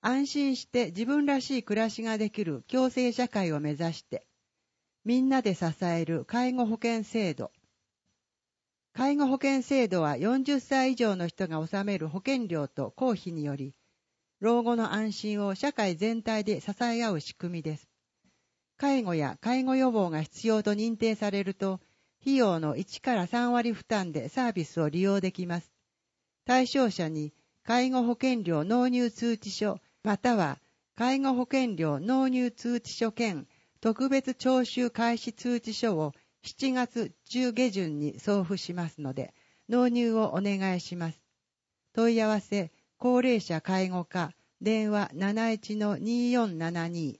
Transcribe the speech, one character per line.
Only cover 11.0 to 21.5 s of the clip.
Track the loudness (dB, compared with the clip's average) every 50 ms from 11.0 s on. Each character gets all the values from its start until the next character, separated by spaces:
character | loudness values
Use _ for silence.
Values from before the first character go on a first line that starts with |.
| 2 0 2
の | 0 -2
人 | -4 -2 -4 -4
が | -4 -2 -4
納 | -4 -2 -4 -4 -2
め | -2 -2
る | -2 -4 -4
保 | -6
険 | -4 -2 -2 -2 -2 -2
料 | -2 -2 -2 -2
と | -4 _ -6 -6 -6
公 | -4 -2 0 0
費 | 0 -2 -4 -8
に | -6 -4 -4
よ | -4 -4
り、 | -6 -8 -10 -12 _ _ _ _ _ _ _ _ _ _ _ _ _
老 | 0 2 2 2 2
後 | 2 0
の | 0 0 0 -2
安 | -2 -2 -4
心 | -4 -4 -4 -4 -2 0 -2
を | -2 -2
社 | -2 -2 -4
会 | 0 0 0 0 0
全 | 0 0 -2 -2 -2 -2
体 | -2 -2 -2 0
で | -2 -2 -2
支 | -4 -8 -4 -2 -2
え | -2 0 0 0
合 | 0
う | -2 -2
仕 | -4 -8 -12
組 | _ -8 -6 -6 -4
み |
で | -4 -6 -6
す。 | -8 -10 _ _ _ _ _ _ _ _ _ _ _ _ _ _ _ _ _ _
介 | _ 0 2 2 2 0
護 | 0 0
や | 0 0 -2 -4 -4
介 | -2 0 0 2 2
護 | 2 2
予 | 4 2 2
防 | 4 2 2 2
が | 0 -2 -4
必 | -4 -8 -4 0
要 | 2 2 2 2
と | 2 0
認 | 0 0 -2 0
定 | 0 0 0 0
さ | 0 -2 -2
れ | -2 -2 -2
る | -2